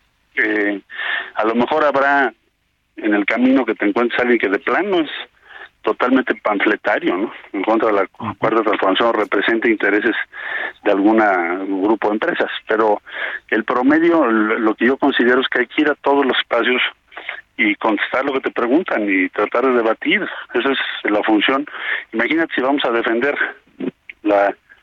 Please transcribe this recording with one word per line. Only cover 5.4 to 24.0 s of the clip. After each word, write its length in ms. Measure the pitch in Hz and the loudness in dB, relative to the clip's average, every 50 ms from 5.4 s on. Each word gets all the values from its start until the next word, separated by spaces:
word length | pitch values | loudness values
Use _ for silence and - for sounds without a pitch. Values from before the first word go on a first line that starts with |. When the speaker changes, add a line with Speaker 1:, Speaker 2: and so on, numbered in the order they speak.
| _ - - - - - _ _ - | _ -20 -20 -20 -20 -20 _ _ -4
Speaker 1:
totalmente 520 | - - - - 127 262 262 - - - | -4 -2 0 0 2 2 2 2 0 -2
panfletario, 800 | - - 107 104 98 - - 104 - - - 107 131 - 147 95 | -2 -2 -2 -2 0 2 0 0 0 0 0 0 0 0 0 -2
¿no? 160 | 90 104 - - - - - - | 0 -2 -4 -6 -10 -14 -10 -6
En 100 | 101 92 | -4 0
contra 260 | 107 113 113 117 113 | 0 2 2 2 2
de 60 | 104 | 2
la 120 | 98 95 - | 2 0 -2
cu-, 160 | _ - 120 | _ -8 -8
Speaker 2:
Ujú. 100 | 110 101 - | -8 -6 -4
Speaker 1:
Cuarta 240 | - 110 110 113 107 | -2 0 0 2 2
Transformación, 520 | 110 95 - - 95 95 - 120 - 113 | 0 0 0 0 0 2 2 2 2 2
representa 540 | 110 104 98 - 101 92 - 117 113 113 120 | 0 0 0 0 -2 0 0 0 0 2 0
intereses 460 | 110 101 - 101 101 107 - - - - - - - - - - - - - - - _ - | 0 2 0 0 0 2 2 0 -2 -2 -4 -8 -12 -14 -12 -10 -8 -8 -8 -10 -10 _ -2
de 60 | 104 | 0
algún 280 | 101 98 98 107 110 110 110 104 95 90 85 82 87 95 95 98 98 95 92 | 2 4 4 4 4 4 4 2 2 0 0 -2 -4 -4 -4 -4 -2 0 0
grupo 260 | 107 113 101 - 104 | 0 0 2 0 0
de 60 | 107 | -2
empresas. 360 | 107 - 170 - - 113 - - - - | -2 -2 -2 -2 -2 -2 -4 -6 -8 -6
Pero 340 | - 110 107 110 107 104 - - - - - - - - - - - | -2 0 2 2 2 2 0 -2 -8 -12 -10 -10 -8 -10 -10 -8 -4
el 160 | 120 113 110 | -2 -2 0
promedio, 640 | - 123 123 127 135 151 160 165 170 170 165 143 117 | 0 0 2 2 4 4 4 4 4 4 4 4 4
l-, 300 | 113 110 107 107 110 117 | 2 2 2 0 0 0
lo 160 | 113 107 104 | 0 0 0
que 120 | - 117 | 2 2
yo 100 | 120 135 | 0 2
considero 440 | - - 139 123 - 123 120 123 131 | 2 0 0 2 2 2 4 4 2
es 80 | 127 - | 2 0
que 120 | - 127 | 0 -2
hay 60 | 123 120 | -2 -2
que 140 | - - 151 | -2 0 0
ir 60 | 151 | 0
a 60 | 139 | 0
todos 320 | - - 143 143 143 139 | 0 0 2 2 2 2
los 100 | 127 113 | 2 0
espacios 460 | - - - - 120 110 120 127 123 - - - _ _ _ - - - - - - - _ _ | -2 -2 -2 0 0 0 0 0 0 -2 -4 -6 _ _ _ -20 -18 -14 -14 -14 -16 -16 _ _
y 180 | - 117 104 101 | -2 0 0 0
contestar 480 | - - 113 107 98 - - - 123 135 | 0 0 0 0 0 -2 -2 -2 -2 -2
lo 80 | 143 135 | -2 -2
que 60 | 135 | -2
te 100 | - 120 | -2 -4
preguntan 580 | - - 120 117 127 170 190 - - 120 104 101 | -4 -2 0 2 2 2 0 0 -2 -2 -2 0
y 200 | 95 95 92 92 | 0 0 0 0
tratar 340 | - - 104 - - 120 123 | -2 -2 -2 0 0 0 2
de 60 | 135 123 | 2 2
debatir. 560 | 120 113 113 110 - - 139 180 208 165 - - - - - - | 2 2 2 0 -2 -2 -2 -2 -2 -2 -6 -10 -12 -10 -6 -4
Esa 200 | 127 117 139 131 | -2 -2 0 -2
es 60 | - - - - - - | -2 -4 -6 -8 -6 -4
la 180 | 104 104 104 - | -2 0 0 2
función. 420 | 113 110 104 98 - 135 139 147 - - - - - - - - - - | 2 2 2 2 2 0 0 -2 -6 -10 -10 -8 -6 -6 -6 -8 -6 -4
Imagínate 400 | 113 117 135 151 165 165 156 - | -4 -2 0 0 0 0 -2 -2
si 60 | - | -2
vamos 240 | 127 135 143 139 - | 0 0 0 0 0
a 60 | 135 | 0
defender 460 | 117 117 110 127 117 117 131 143 147 - - - - - _ _ _ - - - - _ | 0 0 0 0 0 0 0 0 0 -2 -4 -4 -6 -10 _ _ _ -10 -8 -8 -8 _